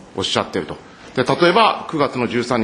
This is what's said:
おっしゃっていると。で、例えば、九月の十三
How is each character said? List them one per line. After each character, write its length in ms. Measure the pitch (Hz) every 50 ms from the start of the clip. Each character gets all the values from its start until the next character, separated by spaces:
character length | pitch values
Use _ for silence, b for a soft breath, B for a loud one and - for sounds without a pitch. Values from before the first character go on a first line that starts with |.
| - - -
お 40 | -
っ 40 | 95
し 120 | - - 117
ゃ 40 | 98
っ 40 |
て 120 | - - 95
い 40 | 80
る 40 |
と。 100 | - - - - B B B B B B
で、 80 | - 127
例 260 | - - - 170 175
え 20 | 180
ば、 340 | 226 220 202 - - - -
九 80 | - 156
月 200 | 143 123 - 131
の 80 | 120 107
十 140 | 95 120 117
三 160 | - 127 120